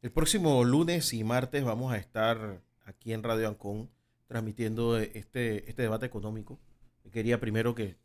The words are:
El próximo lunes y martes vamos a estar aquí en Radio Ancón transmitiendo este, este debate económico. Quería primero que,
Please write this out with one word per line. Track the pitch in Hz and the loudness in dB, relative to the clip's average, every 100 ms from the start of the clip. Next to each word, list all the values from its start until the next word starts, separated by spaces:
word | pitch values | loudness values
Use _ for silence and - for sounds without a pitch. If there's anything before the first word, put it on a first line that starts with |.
El | 120 | -2
próximo | - 156 214 165 135 | 0 2 4 6 6
lunes | 120 139 170 170 - | 6 6 4 2 0
y | 117 | -2
martes | 110 123 127 143 | 0 0 0 -2
vamos | 131 110 127 | 0 -2 -2
a | 110 | -4
estar | 92 113 110 113 107 92 _ _ | -4 0 0 0 -4 -12 _ _
aquí | - - 110 | -20 -16 -8
en | 110 | -4
Radio | 113 113 110 | 0 0 0
Ancón | 107 101 104 127 _ _ _ _ | -4 -6 -8 -8 _ _ _ _
transmitiendo | 120 110 107 113 113 117 113 | -6 -6 -2 -2 0 2 2
este, | 107 110 98 127 117 104 - | 0 -8 -10 -4 -2 -4 -6
este | 110 | -4
debate | 117 110 | -2 -2
económico. | 120 107 107 110 107 131 - _ - _ - | -4 -6 -6 -8 -10 -18 -20 _ -20 _ -10
Quería | 113 110 120 | -4 0 0
primero | 117 110 113 | 2 0 0
que, | 117 104 87 | -2 -6 -8